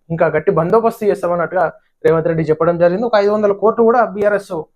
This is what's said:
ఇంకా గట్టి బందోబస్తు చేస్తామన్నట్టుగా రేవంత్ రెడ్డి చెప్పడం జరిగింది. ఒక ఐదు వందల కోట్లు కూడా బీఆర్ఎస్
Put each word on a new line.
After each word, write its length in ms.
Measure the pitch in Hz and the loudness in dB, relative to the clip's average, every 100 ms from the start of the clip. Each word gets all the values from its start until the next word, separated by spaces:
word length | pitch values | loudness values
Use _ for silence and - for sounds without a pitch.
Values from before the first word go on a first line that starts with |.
| _ | _
ఇంకా 160 | 165 165 | -2 0
గట్టి 240 | 151 175 | 0 0
బందోబస్తు 540 | 160 165 220 226 226 | 0 0 0 0 -2
చేస్తామన్నట్టుగా 680 | 208 180 175 175 160 180 160 - _ _ | -2 -2 -2 -2 -2 -2 -2 -4 _ _
రేవంత్ 220 | 160 160 165 | 0 0 0
రెడ్డి 180 | 165 | -2
చెప్పడం 340 | 151 156 165 170 | -2 0 0 2
జరిగింది. 280 | 175 185 233 | 2 2 0
ఒక 60 | 214 | 0
ఐదు 140 | 202 | 2
వందల 220 | 214 208 | 0 0
కోట్లు 320 | 202 214 220 | 0 0 2
కూడా 200 | 226 247 | 2 2
బీఆర్ఎస్ 580 | 208 196 208 202 - 170 - | 0 0 -2 -2 -4 -10 -10